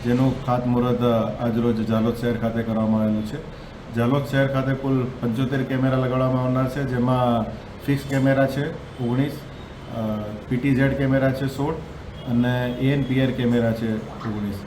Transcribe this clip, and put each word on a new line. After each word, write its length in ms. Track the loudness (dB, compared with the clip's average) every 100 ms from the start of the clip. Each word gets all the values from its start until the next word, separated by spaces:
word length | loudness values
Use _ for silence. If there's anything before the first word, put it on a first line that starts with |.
જેનું 420 | 2 2 2 2 0
ખાતમુહૂર્ત 560 | 0 2 2 2 2 2 2 0 -2
આજરોજ 480 | -2 2 2 0 0
જાલોદ 280 | 2 2 0
શહેર 200 | -2 0
ખાતે 260 | 0 -2
કરવામાં 400 | -2 0 2 2
આવેલું 240 | 2 0 -2
છે. 120 | -6 -10 -14 -14 -14 -6
જાલોદ 320 | 0 2 2 0
શહેર 200 | 0 2
ખાતે 260 | 0 0
કુલ 320 | -2 0 0 0 -2
પંચોતેર 420 | -2 0 0 0
કેમેરા 340 | 0 0 0 0
લગાડવામાં 480 | 2 2 2 2
આવનાર 240 | 2 2 0
છે, 160 | -2
જેમાં 600 | -2 0 2 4 4 2 0 -6 -12 -8 -2
ફિક્સ 180 | -2 0
કેમેરા 360 | 2 4 4 2
છે 240 | 0 -4 -6 -12 -4
ઓગણીસ, 280 | 0 2 0 -2 -12 -14 -14 -14 -10 -4
અ, 40 | -4 -4 -6 -10 -4
પી 80 | 0
ટી 180 | 2 4
ઝેડ 180 | 4
કેમેરા 360 | 2 2 4 2
છે 160 | 0 -4
સોળ 280 | -2 -2 -4 -8 -12 -14 -12 0
અને 460 | 2 2 2 -2 0
એ 120 | 2
એન 100 | 2
પી 180 | 2 2
આર 100 | 2
કેમેરા 420 | 2 2 4 2
છે 220 | 0 -2 -2
ઓગણીસ. 580 | -6 -8 -6 -4 -4 -6